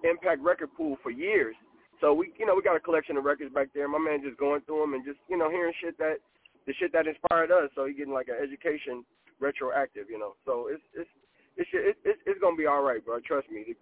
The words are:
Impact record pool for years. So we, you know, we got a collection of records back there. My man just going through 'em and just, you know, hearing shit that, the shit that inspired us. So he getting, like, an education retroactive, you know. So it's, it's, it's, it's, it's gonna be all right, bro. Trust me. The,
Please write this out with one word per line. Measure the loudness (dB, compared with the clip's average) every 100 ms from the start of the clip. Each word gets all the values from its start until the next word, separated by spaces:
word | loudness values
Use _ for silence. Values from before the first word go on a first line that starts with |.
Impact | 0 2 0 2
record | 2 0 -2 -6
pool | -4 -4
for | -6
years. | -6 0 2 0 -6 _ _ _ 0
So | 4
we, | 4 0 -2
you | 2
know, |
we | 2
got | 4 0
a |
collection | 2 0 0 0
of |
records | 0 0 -2
back | -2 -2
there. | -2 -2
My | 0
man | 0 -2
just | -4 -2
going | 0 0
through | -2 -2
'em | 0
and | -2
just, | -8 -12 -4
you | 0
know, | 0
hearing | 0 -2 -4
shit | -8 -4
that, | -2 -4 _ _ _ _ -10
the |
shit | -4 0
that | 2 0
inspired | 0 2 4 6
us. | 4 4
So | -2 -4
he |
getting, | -4 -4
like, | -4 -4
an | -4
education | -6 -4 -4 -4 -6 -10 -12 _ _ -4
retroactive, | -4 -2 -2 0 -2 -6 -12
you | -8
know. | -10 -8 -4
So | -4 -4
it's, | -8 _
it's, | -14 -14 _ _ _ _ -8
it's, | -4 0 0 0
it's, | 0 -2 -2
it's | 2
gonna | 2 2
be | 2
all | 2
right, | 2 0
bro. | -2 -6
Trust | -2 -4 -4
me. | -10 -12
The, | -12